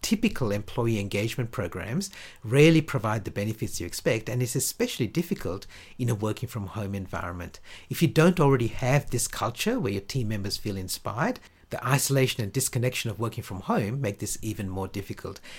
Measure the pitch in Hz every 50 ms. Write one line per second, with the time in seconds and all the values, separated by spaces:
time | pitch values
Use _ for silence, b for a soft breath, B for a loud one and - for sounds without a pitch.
0 | - - 226 208 - 220 - - 127 104 101 104 104 - - 127 117 117 113 104
1 | 101 98 - 101 107 113 - - 123 113 - - 95 87 - 92 - 101 120 180
2 | 196 - B B B B B B B 107 120 143 151 165 160 160 151 - - 131
3 | 98 110 107 113 98 - - 101 101 110 110 - 110 98 - - 90 87 - -
4 | - 165 117 113 - - 123 123 127 117 - 139 - - - - 240 247 - -
5 | 127 104 - 165 175 - - - - 87 90 104 - B B B B B B -
6 | 127 120 117 98 107 107 107 - 123 117 - 113 101 90 - 101 101 98 101 98
7 | 95 - - 85 87 87 87 87 87 90 - - B B B B B B - -
8 | 170 143 - 156 156 180 180 - 151 139 139 120 120 113 - - 131 123 139 147
9 | - - 127 117 - - - - - 113 117 - - 214 247 254 156 104 101 98
10 | - - - 131 113 107 110 104 98 101 95 - - 104 98 95 92 87 - -
11 | - 110 101 117 160 226 - - B B B B B B - - - 123 139 135
12 | - - 139 139 131 123 - - 110 98 - 135 - - - 123 117 131 135 -
13 | - 117 98 98 113 113 - - 95 - 101 92 92 - 233 196 110 98 123 139
14 | 131 101 101 - 110 104 - - - 110 104 - 101 95 95 95 95 92 - 101
15 | 95 - - - - 87 82 - B B B